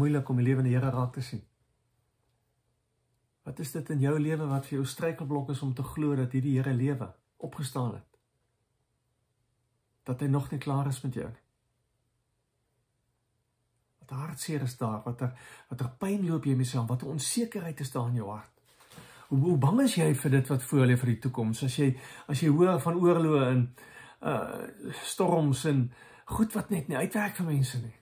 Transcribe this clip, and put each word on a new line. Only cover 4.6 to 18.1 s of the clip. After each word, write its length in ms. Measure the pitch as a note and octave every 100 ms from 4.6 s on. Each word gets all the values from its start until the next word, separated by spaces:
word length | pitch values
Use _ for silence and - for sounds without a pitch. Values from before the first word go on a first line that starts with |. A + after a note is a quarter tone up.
| -
vir 80 | C3+
jou 100 | C3
struikelblok 680 | - E3 - C#3+ D3 C3+
is 80 | C#3
om 60 | C#3
te 120 | B2 C3
glo 180 | - D3+ C#3
dat 180 | B2 C3
hierdie 220 | C#3 C3
Here 160 | C3+ B2
lewe, 300 | C3+ C3 G2 - _ -
opgestaan 540 | D3+ - C3+ C3+ A#2+
het? 240 | G2 - _ _ _ _ _ _ _ _ _ _ _ _ _ _ _ _ _ _ _
Dat 160 | - B2
hy 80 | C#3+
nog 220 | C#3 C3+
nie 80 | D3
klaar 300 | D3 C#3 C#3+
is 100 | C3
met 160 | C3+ -
jou 120 | -
nie? 140 | A2+ _ _ _ _ _ _ _ _ _ _ _ _ _ _ _ _ _ _ _ _ _ _ _ _ _ _
Wat 100 | - C3+
hartseer 480 | D#3 - - D3+ B2+
is 100 | -
daar? 240 | A2+ A2 A#2+
Wat 180 | A#2
er, 80 | B2 - - - -
wat 100 | B2
er 140 | B2 -
pyn 280 | G3 G3+ F3+
loop 160 | D#3+
jy 140 | C#3 C3
mee 80 | B2+
saam? 180 | B2+ A2+
Wat 100 | B2+
'n 140 | C#3+ D#3
onsekerheid 640 | - - A3+ G#3 E3+ D3
is 120 | C3+
daar 160 | C3+ A#2+